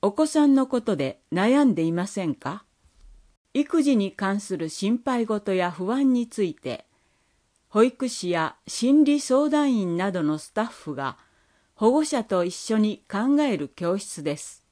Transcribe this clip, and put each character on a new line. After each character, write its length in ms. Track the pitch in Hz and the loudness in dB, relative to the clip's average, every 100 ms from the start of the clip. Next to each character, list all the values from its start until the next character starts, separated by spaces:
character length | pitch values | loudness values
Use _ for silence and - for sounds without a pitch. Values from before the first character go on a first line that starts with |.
お 100 | 196 | -2
子 140 | 202 311 | 0 0
さ 180 | 311 | 4
ん 100 | 294 | 4
の 120 | 269 262 | 4 2
こ 160 | 254 | -2
と 140 | 233 180 | -2 -2
で 260 | 135 - _ | -2 -6 _
悩 320 | 170 202 269 | -2 2 4
ん 100 | 285 | 4
で 60 | 196 | 2
い 120 | 165 | 0
ま 140 | 170 190 | 0 -4
せ 200 | - 175 | -4 -6
ん 80 | |
か？ 320 | 139 - 190 _ _ _ _ - - _ _ _ | -6 -8 -12 _ _ _ _ -20 -20 _ _ _
育 280 | - 294 330 | -4 0 2
児 140 | 285 247 | 2 2
に 160 | 196 | 0
関 280 | - 196 202 | -2 -4 -4
す 140 | - | -4
る 140 | 185 160 | -6 -6
心 300 | - 196 240 | -4 -2 -2
配 260 | 240 247 | -2 -2
事 300 | 226 214 208 | -2 -4 -2
や 160 | 185 175 | -2 -2
不 200 | 170 185 | -4 -4
安 180 | 254 277 | 0 2
に 160 | 247 233 | 2 -2
つ 160 | - | -4
い 100 | 190 | -4
て、 300 | 156 - 120 - _ _ _ _ _ _ _ _ | -4 -10 -10 -12 _ _ _ _ _ _ _ _
保 140 | 214 | 2
育 260 | 240 247 254 | 2 2 -8
士 220 | - 180 | -6 -4
や 260 | 170 160 - - | -2 -2 -6 -14
心 380 | - 240 285 | -4 4 6
理 160 | 285 285 | 6 2
相 300 | - 254 294 | 2 2 2
談 240 | 294 285 | 2 2
員 220 | 240 180 170 | 2 0 -2
な 140 | 190 | -2
ど 100 | 180 | -2
の 160 | 151 151 | -2 -2
ス 120 | - | -6
タ 120 | - | -6
ッ 40 | 226 | -6
フ 280 | - - | -6 -12
が 240 | 139 135 - _ _ _ _ _ | -8 -8 -8 _ _ _ _ _
保 160 | _ 214 | _ 2
護 140 | 277 | 4
者 200 | 311 277 | 2 -2
と 200 | 226 185 | -2 -2
一 100 | 175 | -2
緒 240 | 180 - 220 | -6 -2 0
に 240 | 214 208 _ | 0 -2 _
考 300 | 202 240 285 | -4 0 2
え 140 | 294 190 | 2 0
る 120 | 143 | -6
教 300 | - 170 190 | -6 -4 -4
室 240 | - - | -6 -8
で 140 | 151 151 | -6 -6
す。 260 | - - _ | -10 -20 _